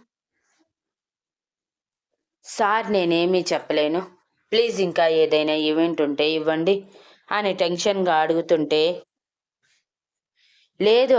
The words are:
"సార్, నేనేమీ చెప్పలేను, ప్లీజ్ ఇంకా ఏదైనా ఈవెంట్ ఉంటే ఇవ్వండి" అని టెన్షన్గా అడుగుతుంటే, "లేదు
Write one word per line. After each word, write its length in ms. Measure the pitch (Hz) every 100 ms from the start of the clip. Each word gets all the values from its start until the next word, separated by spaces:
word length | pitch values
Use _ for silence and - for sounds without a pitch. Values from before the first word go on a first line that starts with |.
| _ _ _ _ _ _ _ _ _ _ _ _ _ _ _ _ _ _ _ _ _ _ _ _ -
"సార్, 400 | - 202 220 208
నేనేమీ 500 | 202 170 170 175 185
చెప్పలేను, 580 | 170 160 - 151 151 170 185 _ _ _ -
ప్లీజ్ 260 | 220 233 190
ఇంకా 260 | 180 170 165
ఏదైనా 400 | 160 156 151 151 156
ఈవెంట్ 400 | 151 156 170 160
ఉంటే 260 | 147 143 151
ఇవ్వండి" 420 | 160 151 160 170 196 - - - _ -
అని 240 | 202 202
టెన్షన్గా 600 | 180 175 175 214 196 180 156
అడుగుతుంటే, 600 | 160 165 165 165 147 156 165 175 - _ _ _ _ _ _ _ _ _ _ _ _ _ _ _ _ -
"లేదు 340 | 202 233 254